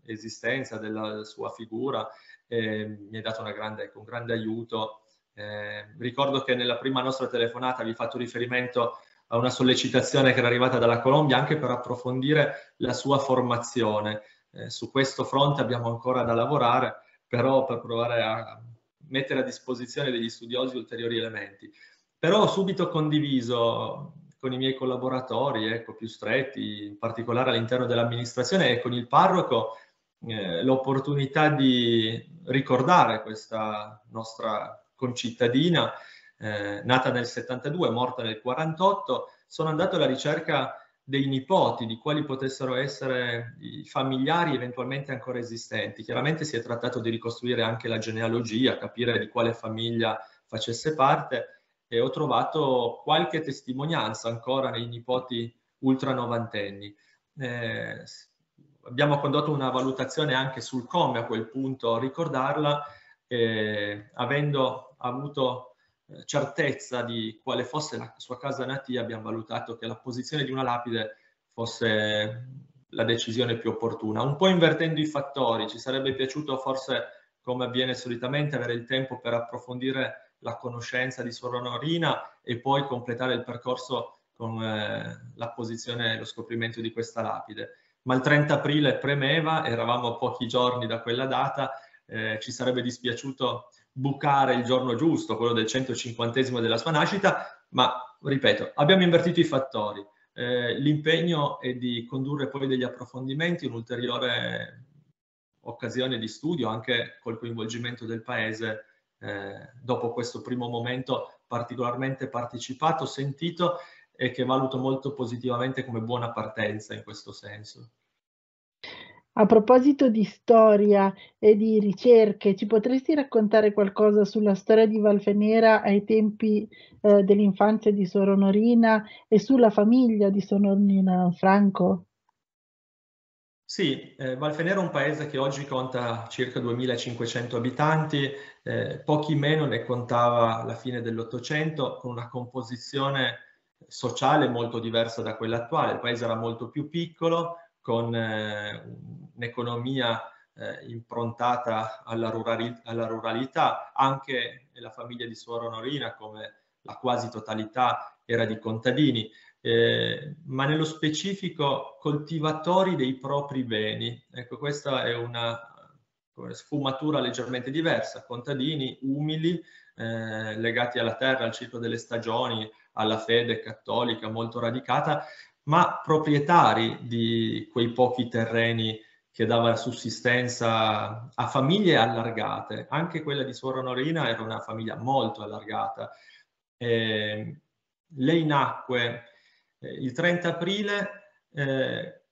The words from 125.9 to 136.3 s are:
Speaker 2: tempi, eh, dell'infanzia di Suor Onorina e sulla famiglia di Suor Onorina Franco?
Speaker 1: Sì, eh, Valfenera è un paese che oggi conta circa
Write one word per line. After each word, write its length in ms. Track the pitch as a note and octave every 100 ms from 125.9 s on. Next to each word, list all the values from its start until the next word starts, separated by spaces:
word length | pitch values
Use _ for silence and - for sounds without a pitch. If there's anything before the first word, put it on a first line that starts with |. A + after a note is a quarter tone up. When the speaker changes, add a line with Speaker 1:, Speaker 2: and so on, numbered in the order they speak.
| G3+
Speaker 2:
tempi, 640 | G#3 A3 G#3+ G#3+ A3 G#3 G#3+ - - -
eh, 240 | G#3 G3+
dell'infanzia 680 | F#3+ G3+ G#3 F#3+ G#3 A3 G#3+
di 120 | G#3 F3+
Suor 240 | G3+ G3
Onorina 760 | G3 G3 G#3 A#3 A#3 A3+ A3 G#3+ - -
e 100 | G#3+
sulla 300 | G#3 C4+ A3
famiglia 600 | G#3 G#3 B3+ A#3+ G#3+ G3+
di 120 | G3+
Suor 240 | - G3+ G3+
Onorina 640 | G3 G3+ G3 F#3 F3+ F3+
Franco? 760 | F3 F#3+ G3 G3+ F#3+ F#3 F#3 - _ _ _ _ _ _ _ _ _ _ _ _ _ _ _
Speaker 1:
Sì, 520 | - - D#3+ B2+ - -
eh, 200 | C3 B2+
Valfenera 460 | D3+ D3+ E3+ G3
è 20 |
un 60 | F3
paese 380 | C#3+ D3 D3+ -
che 100 | C3
oggi 280 | C3+ C3 C#3
conta 640 | B2+ C3 B2 A#2+ A2+
circa 320 | A2+